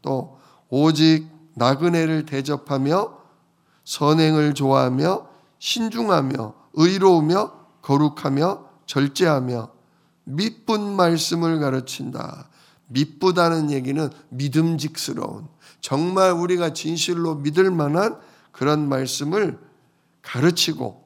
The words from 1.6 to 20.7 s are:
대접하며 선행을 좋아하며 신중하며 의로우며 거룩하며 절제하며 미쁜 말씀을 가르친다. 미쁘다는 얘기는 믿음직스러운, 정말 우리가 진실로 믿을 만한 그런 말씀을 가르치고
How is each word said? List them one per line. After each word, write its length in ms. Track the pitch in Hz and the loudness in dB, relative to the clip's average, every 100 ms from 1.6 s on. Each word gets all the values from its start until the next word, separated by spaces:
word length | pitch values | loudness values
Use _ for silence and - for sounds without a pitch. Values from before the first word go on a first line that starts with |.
| 120 139 175 170 160 160 156 | 2 2 2 2 0 -2 -4
대접하며 920 | 139 139 143 - 139 135 175 226 - _ _ _ _ _ _ - | -6 -4 -6 -4 -2 0 0 -2 -10 _ _ _ _ _ _ -14
선행을 680 | - 147 156 156 156 151 | -2 2 4 4 2 0
좋아하며 760 | 135 139 135 131 127 156 190 - - _ _ | 0 2 4 2 0 0 -2 -6 -20 _ _
신중하며 920 | - - 226 226 226 175 135 135 107 - _ | -6 -4 -4 -4 0 2 0 -4 -8 -12 _
의로우며 800 | - 170 190 190 170 151 185 214 - _ _ | 2 2 4 6 6 4 0 0 -8 _ _
거룩하며 840 | - 139 151 147 151 139 170 196 - _ - | 0 2 2 0 -2 0 0 -2 -12 _ -6
절제하며 840 | 143 139 139 180 143 127 120 107 _ _ _ _ _ - | -2 -2 2 2 2 -2 -6 -8 _ _ _ _ _ -10
미쁜 720 | 143 220 226 - 214 208 196 | -4 -4 -6 -2 -2 -2 2
말씀을 640 | 175 165 - 170 170 160 | 2 2 0 -2 0 0
가르친다. 880 | 147 131 127 - 123 - 120 - - _ _ _ _ | 0 -2 -6 -10 -10 -10 -12 -14 -20 _ _ _ _
미쁘다는 840 | 127 151 - 190 180 170 165 151 | -2 -2 0 0 4 2 2 -2
얘기는 380 | 139 127 139 151 - _ | -4 -4 -4 -4 -8 _
믿음직스러운, 1160 | 127 143 139 165 160 151 - - - - 104 156 _ - _ | -6 -2 0 0 0 -6 -8 -8 -8 -8 -10 -16 _ -20 _
정말 540 | - 139 170 190 185 | -4 -2 0 2 2
우리가 400 | 175 175 180 170 | 2 0 0 -2
진실로 640 | 160 156 165 160 170 165 156 | -4 -6 -4 -4 -2 -2 -2
믿을 360 | 143 151 190 | -2 2 2
만한 480 | 175 147 156 214 220 - _ _ | 2 0 0 0 -4 -18 _ _
그런 380 | - 135 151 147 | -4 0 0 0
말씀을 680 | 135 131 - 147 190 196 - - _ _ _ _ _ | -2 -4 -6 -4 -2 -2 -4 -18 _ _ _ _ _
가르치고 840 | - 123 156 175 - | -12 0 0 2 -2